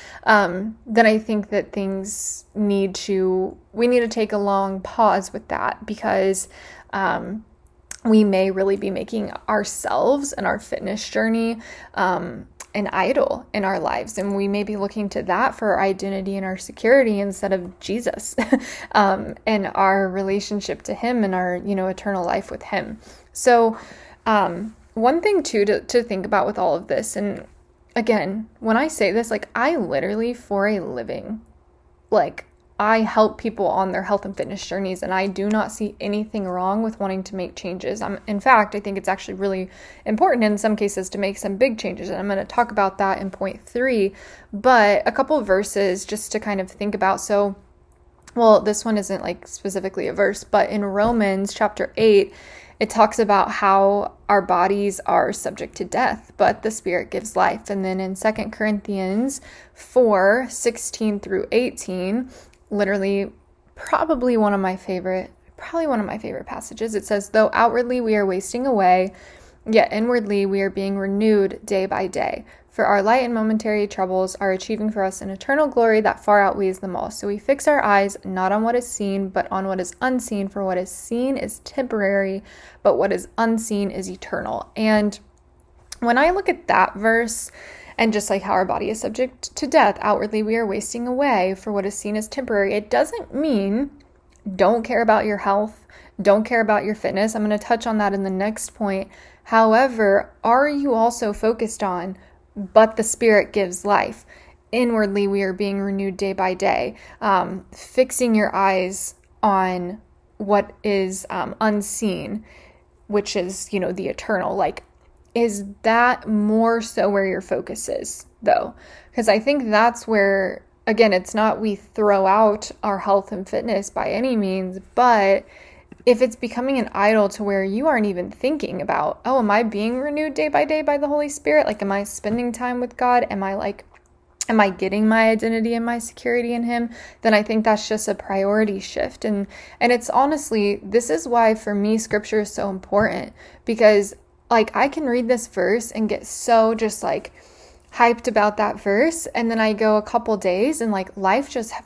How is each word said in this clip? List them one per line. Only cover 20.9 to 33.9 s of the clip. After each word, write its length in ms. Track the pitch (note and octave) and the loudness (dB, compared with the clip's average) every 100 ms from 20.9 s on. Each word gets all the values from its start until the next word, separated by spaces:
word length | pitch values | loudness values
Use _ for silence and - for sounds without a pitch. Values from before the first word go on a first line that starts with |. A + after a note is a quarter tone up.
him 280 | G3+ A#3 B3 | -4 -2 0
and 120 | G3+ | 0
our, 220 | F#3 F3+ F3+ | 0 -2 -2
you 180 | G3+ | -2
know, 120 | G3 F#3 | -2 -2
eternal 380 | F#3+ G3+ G3 | -4 -4 -4
life 260 | F3 G3 - | -2 -4 -4
with 120 | - | -12
him. 360 | - G3 - A3 - - _ | -6 -6 -6 -10 -16 -20 _
So, 460 | - C4 A#3+ A3+ A3+ - - - - | -2 4 6 6 0 -10 -20 -20 -8
um, 500 | - G#3+ F3 E3+ A3 - - | 0 2 2 -2 -10 -12 -12
one 260 | - A#3+ E4 | 0 2 2
thing 220 | G4 G4 | 2 0
too 220 | C#4+ G#3+ G3+ | 0 0 2
to, 140 | G3+ | 0
to 220 | - A#3+ | 0 0
think 220 | A#3 F#3+ | 0 -4
about 220 | F3+ G#3 - | -2 0 0
with 120 | G#3+ | 0
all 160 | F3+ | 0
of 140 | E3+ G#3+ | 0 -2
this, 260 | - A3 G#3 | -2 -2 -4
and 300 | G#3 - - _ _ _ _ | -4 -6 -12 _ _ _ _
again, 540 | - A#3 G#3+ E3+ G#3 A3 - | -2 2 2 0 -4 -8 -6
when 180 | A3 A3+ | 0 0
I 100 | D#4 | 0
say 240 | D#4 G3+ | 0 0
this, 180 | G#3 A3+ | 0 -2
like, 180 | G#3+ - | -4 -6
I 220 | - C4 E4+ | -2 0 0
literally, 560 | F#3 C#3 E3+ G#3+ A#3 | -2 -2 -2 -2 -4
for 340 | A#3+ - G3+ G3+ | -6 -4 0 2
a 140 | G#3 | 0
living, 600 | - B2 A2+ C#3 - A3 - _ _ _ _ _ _ | -4 -6 -8 -8 -8 -12 -14 _ _ _ _ _ _
like, 360 | G#3+ D3+ - - _ _ - | 0 0 -4 -18 _ _ -4
I 220 | G#3 A3+ | 0 2
help 360 | A3 A3+ G#3+ G#3+ | 2 2 2 2
people 300 | A#3 - F#3 | -6 -2 0
on 240 | G#2+ F#3+ | 0 -2